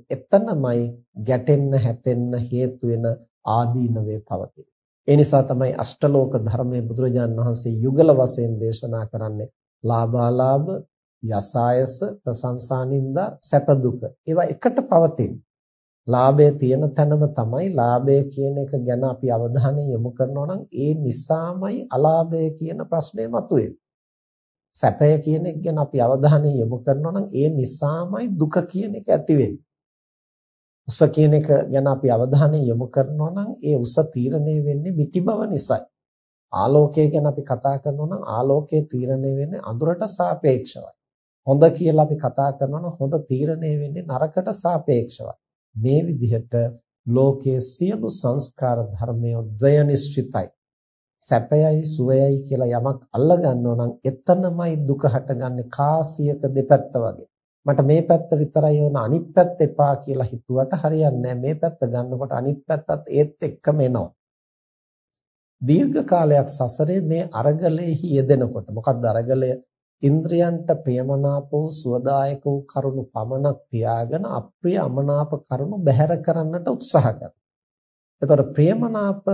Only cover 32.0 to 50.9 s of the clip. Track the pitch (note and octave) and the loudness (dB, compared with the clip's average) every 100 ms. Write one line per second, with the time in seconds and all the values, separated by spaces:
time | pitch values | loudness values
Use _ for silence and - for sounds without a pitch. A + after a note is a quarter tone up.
32 | C3 A2+ B2+ C#3 D3 D3+ B2 A#2 B2 C#3 | 2 2 2 4 4 2 0 0 -2 -2
33 | D3+ D3+ D#3 F#3+ G#3+ - D3+ C3+ A#2+ - | -2 -2 -4 -4 -8 -6 -2 0 0 0
34 | D#3 B2 B2+ D#3 D3 D3+ C#3+ C#3+ F3 E3 | -2 -2 -2 -2 -2 0 -2 -2 -4 -2
35 | D3 F3+ F#3+ G#3+ G#3+ D#3 - A2 - _ | -2 0 -2 -2 -2 -4 -2 -4 -4 _
36 | _ _ _ _ _ F#2 A2 D3 D3 D3+ | _ _ _ _ _ -2 2 4 4 4
37 | D3+ D#3 D3 D3 D3 A#2+ C#3 C#3 D3+ C#3 | 2 2 0 -2 -6 -4 -2 -4 -4 -6
38 | D3+ G#3 - A2 C3+ C#3+ D3+ D#3 D3+ B2 | -6 -8 -6 -2 2 0 2 -2 -2 -4
39 | B2 C3 C3+ C3+ D3+ F#3+ - A#2+ D#3 F3 | -4 -2 -2 -4 -6 -8 -10 -4 -2 -2
40 | G#3+ - F3 D#3 D#3 B2+ - - - _ | -6 -4 -2 0 2 2 -2 -14 -18 _
41 | _ _ _ _ C3 C#3+ E3 E3 E3+ D#3 | _ _ _ _ 0 6 6 6 2 4
42 | D3+ D3+ C3 - C#3 C3+ C3+ D3+ F3 - | 2 0 -4 -2 -2 -2 -4 -4 -8 -6
43 | C#3 D#3 D3+ C3 D3+ D#3+ D#3+ D3 C#3+ E3 | -4 -4 -2 -2 -2 -2 -4 -4 -4 -8
44 | E3 C3 D#3+ F#3 F#3+ G3+ E3+ E3 D3+ A#2+ | -6 -4 -2 -2 -4 -4 -2 -2 2 0
45 | - - - - _ _ _ A2 A#2+ D3 | 0 -8 -14 -14 _ _ _ -4 2 2
46 | E3+ C3+ A#2 A#2 - A#2+ A#2 A#2+ _ _ | 2 -2 0 -2 -2 -2 -2 -4 _ _
47 | A#2 B2 C#3 C#3 C3+ B2+ B2 - F3+ A3 | 0 4 4 2 -2 -2 -4 -4 -2 -2
48 | A2 - B2 C#3 C#3+ - B2+ A#2 A2 G2 | -4 -4 -2 -2 -4 -4 -2 -2 -4 -6
49 | A#2+ A#2 A#2 A#2 G#2+ G#2 C#3 D3 D3 C#3 | -6 -4 -4 -4 -6 0 4 4 4 2
50 | - C3 - G#2 F#2 _ _ _ _ | -2 -4 -4 -6 -6 _ _ _ _